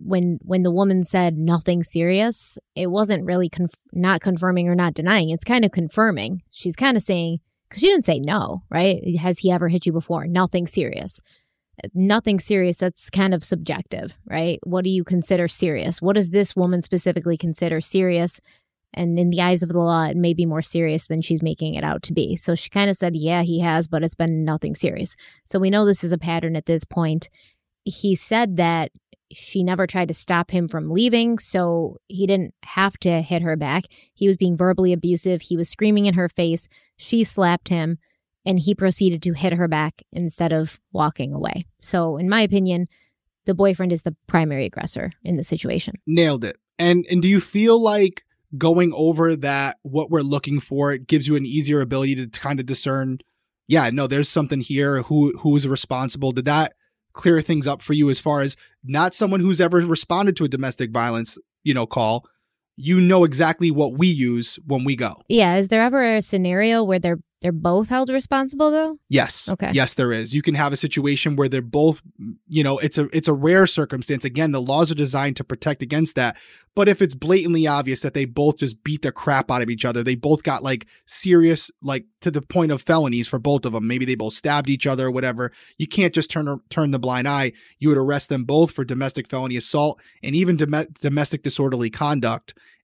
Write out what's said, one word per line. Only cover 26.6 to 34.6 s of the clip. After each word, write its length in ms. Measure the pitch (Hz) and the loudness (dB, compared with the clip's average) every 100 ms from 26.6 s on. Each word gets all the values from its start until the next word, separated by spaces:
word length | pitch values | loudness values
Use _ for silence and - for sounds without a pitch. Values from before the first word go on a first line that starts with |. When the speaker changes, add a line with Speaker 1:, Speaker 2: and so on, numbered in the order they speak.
| - | 0
Speaker 1:
this 180 | 165 | -2
point. 460 | - - 160 160 - _ _ _ _ _ | -2 -2 0 0 -4 _ _ _ _ _
He 300 | - - 202 | -12 -6 -4
said 440 | 190 - 226 233 175 | -4 -2 0 0 0
that 340 | 170 165 156 _ _ _ _ | 0 0 -4 _ _ _ _
she 320 | - - 196 | -20 -8 -2
never 220 | 180 185 180 | 0 0 -2
tried 220 | 190 175 | -2 -4
to 60 | |
stop 360 | 160 - 175 175 | -4 -2 0 0
him 180 | 185 170 | -2 -2
from 220 | 165 156 | -4 -4
leaving, 480 | 170 240 233 233 233 | 2 2 4 0 -2
so 580 | - 190 175 170 160 - - | -2 -2 0 0 -2 -6 -12
he 180 | 185 190 | -2 0
didn't 260 | 196 180 - | 2 0 -8
have 360 | - - 196 - | -8 -2 -2 0
to 240 | 180 165 | 0 0
hit 180 | 156 175 | 0 -2
her 160 | 170 160 | 0 -2
back. 280 | 147 165 - _ _ | -2 -2 -4 _ _
He 140 | - 196 | -2 2
was 100 | 190 | 2
being 180 | 185 | 2
verbally 380 | 170 | 2